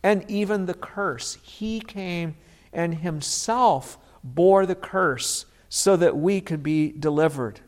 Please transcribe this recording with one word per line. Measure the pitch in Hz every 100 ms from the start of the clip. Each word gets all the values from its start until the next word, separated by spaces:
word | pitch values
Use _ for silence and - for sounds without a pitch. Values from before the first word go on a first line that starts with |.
And | 190 202 -
even | 208 202 208 185
the |
curse. | 175 - - 196 117 - -
He | - - 214 220
came | 220 202 185 175 165 156 _ _ _
and | 165 170 165
himself | 175 156 - - - 233 240 139 - - _ _
bore | 127 139 180 196 190
the | 180
curse | - 190 175 123 - - - _ _
so | - 196 185
that | 170 151
we | 170 196
could | 185 160
be | 147 156 151
delivered. | 147 151 147 156 139 117 98